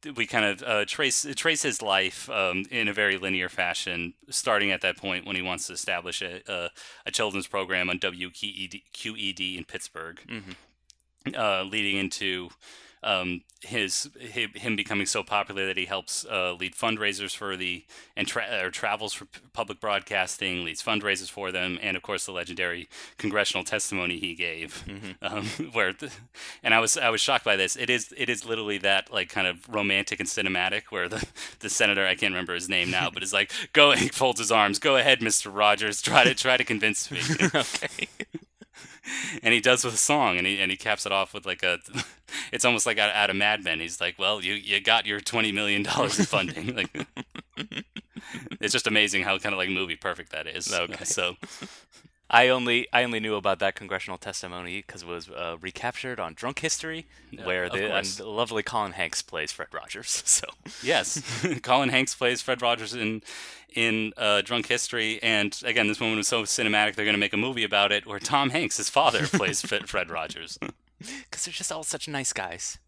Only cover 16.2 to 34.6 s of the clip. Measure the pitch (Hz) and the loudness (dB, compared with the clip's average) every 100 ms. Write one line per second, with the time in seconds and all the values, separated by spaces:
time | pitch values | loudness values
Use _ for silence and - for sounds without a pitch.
16.2 | 104 107 90 87 92 - 117 110 104 95 | -4 -2 -2 -2 -6 -2 -2 0 -2 -2
17.2 | 101 - 101 92 92 87 - - - - | -6 -6 -6 -6 -6 -8 -12 -20 -14 -6
18.2 | 101 - 107 113 92 - 107 107 107 - | -4 -2 -4 -4 -4 -2 -2 -2 -4 -8
19.2 | 98 - _ - 107 101 110 101 - 101 | -12 -20 _ -6 -6 -4 0 0 0 0
20.2 | 92 - 95 90 85 80 - 110 101 95 | 0 -2 -2 -2 -4 -6 -2 0 0 -2
21.2 | 92 - 98 92 92 87 104 90 - 95 | -4 -6 -4 -2 -2 -2 -2 -4 -4 -4
22.2 | - 90 87 90 92 87 85 - - - | -4 -6 -6 -4 -4 -4 -10 -16 -18 -6
23.2 | 110 104 101 95 90 107 - 98 90 87 | 0 2 2 0 -2 -2 -2 -2 -2 -2
24.2 | 90 82 87 82 82 - - 98 98 92 | -6 -4 -6 -6 -10 -10 -12 -12 -14 -10
25.2 | 101 107 101 - 156 113 95 98 143 - | -8 -6 -6 -8 -6 0 0 0 -10 -14
26.2 | 117 - - - 123 113 113 - 123 110 | -20 -18 -16 -4 4 4 6 4 4 4
27.2 | - 131 - 98 92 - 120 123 107 - | 4 2 4 4 4 0 2 0 0 -4
28.2 | 123 113 117 113 107 101 98 98 - 107 | -2 -2 -2 -4 -2 0 4 2 2 -4
29.2 | 90 - 92 87 - 107 101 98 101 107 | -2 0 -2 -2 -4 -2 2 2 0 -4
30.2 | 92 - 98 92 92 95 - 98 87 107 | -4 -2 -2 0 0 -2 -4 -4 -4 -4
31.2 | - - - - 107 - 107 101 95 92 | -6 -8 -14 -10 -4 2 4 4 2 2
32.2 | 107 92 90 87 87 95 90 92 87 90 | 0 0 -4 -4 -2 0 2 0 0 -2
33.2 | 95 98 101 - - - 147 135 - - | -2 0 0 -2 0 6 8 8 4 2
34.2 | 131 113 110 113 | 2 2 4 6